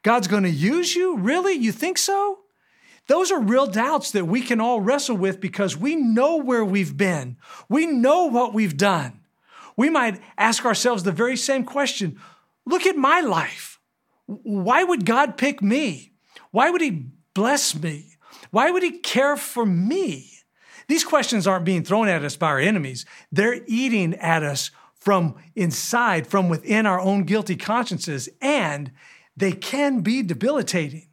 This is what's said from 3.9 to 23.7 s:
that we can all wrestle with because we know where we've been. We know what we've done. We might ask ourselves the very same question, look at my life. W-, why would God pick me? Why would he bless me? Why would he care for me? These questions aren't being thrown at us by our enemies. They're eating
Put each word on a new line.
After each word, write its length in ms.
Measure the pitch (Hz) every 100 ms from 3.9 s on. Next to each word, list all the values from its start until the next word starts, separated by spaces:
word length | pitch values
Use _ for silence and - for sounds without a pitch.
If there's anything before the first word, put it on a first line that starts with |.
| 311 -
that 160 | 202 170
we 140 | 233
can 180 | 247 233
all 220 | 226 233
wrestle 340 | 196 285 285 214
with 240 | 190 190
because 380 | 190 - 196 147
we 180 | 262 320
know 400 | 240 226 277 330
where 300 | 254 240 208
we've 320 | 196 165 139
been. 400 | 196 160 123 120 - - -
We 180 | 262 330
know 380 | 269 254 330 339
what 280 | 240 240
we've 220 | 214 208 143
done. 460 | 202 175 131 - _ _ _ - - -
We 120 | 277
might 300 | 320 233 185 - -
ask 280 | 220 226 247
ourselves 380 | 208 247 226
the 100 | 185
very 240 | 165 240 254
same 260 | - 269
question, 560 | 247 285 269 - 180 127 - _ _ _ -
look 160 | 349 359
at 100 | 311
my 240 | 262 349
life. 600 | 285 165 - - - - _ _ _ _ -
W-, 340 | 208 - 202
why 220 | 185 277
would 200 | 359 320
God 340 | 180 233 285 -
pick 240 | 277 285
me? 520 | 196 262 277 139 - _ _ - -
Why 180 | 202 294
would 120 | 359
he 260 | 302 165 127 - _
bless 400 | - 226 285 -
me? 440 | 160 165 151 170 _ _ - -
Why 180 | 202 285
would 140 | 359
he 160 | 359 339
care 360 | - 240 277 285
for 300 | - 240 220
me? 640 | 175 196 370 330 139 127 - _ _ _ - -
These 160 | 320
questions 440 | - 302 226 226 180
aren't 180 | 185 170
being 180 | 180
thrown 240 | - 208 214
at 160 | 165
us 120 | 143 -
by 120 | 160
our 120 | 135
enemies. 460 | 165 208 135 127 - - _
They're 300 | 151 220 247
eating 480 | 240